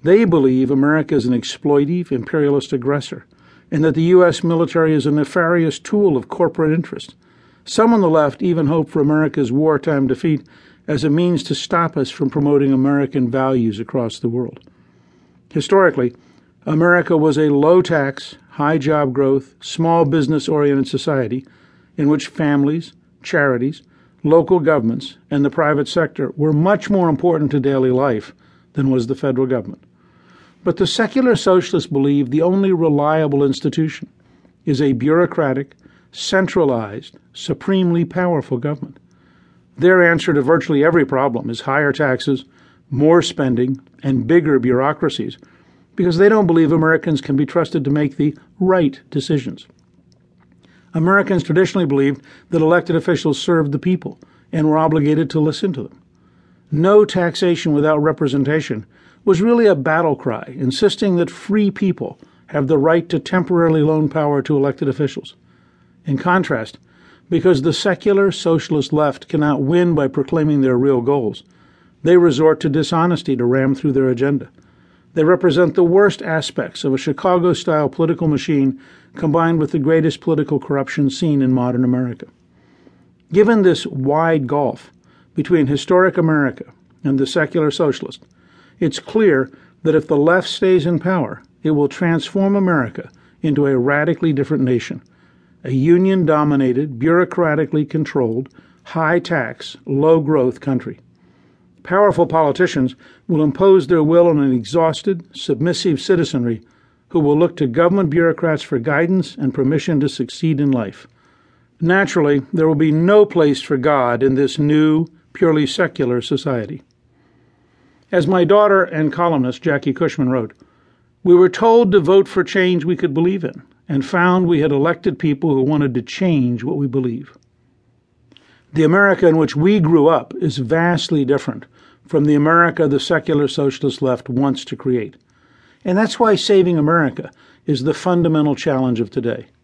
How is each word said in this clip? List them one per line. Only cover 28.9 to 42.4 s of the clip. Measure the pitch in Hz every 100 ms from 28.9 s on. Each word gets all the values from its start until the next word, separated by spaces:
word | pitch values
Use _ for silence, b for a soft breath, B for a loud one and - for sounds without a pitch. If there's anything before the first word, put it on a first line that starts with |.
was | 127 117
the |
federal | 135 143 127 131
government. | 127 101 - _ b b b b b b b
But | 180 -
the | 185
secular | - 226 269 254 214
socialists | - 185 - 175 -
believe | 139 139 143 127
the | 147
only | 170 190 196
reliable | 180 165 147 147 160 156 143
institution | 143 135 151 - 156 - - _ b b b _
is | - 135
a | 143
bureaucratic, | 123 135 165 175 170 147 131 143 _ b b b
centralized, | - - 190 185 190 151 120 107 107 - - _
supremely | - - 151 - 190 180 170 170
powerful | 180 180 160 123 123
government. | 143 147 - - _ b b b b b b -
Their | 175 185 175
answer | 170 -
to | 147
virtually | 131 165 - 147
every | 151 165
problem | 135 135 139 117 113
is | 117
higher | - 139 147
taxes, | 139 147 127 - 131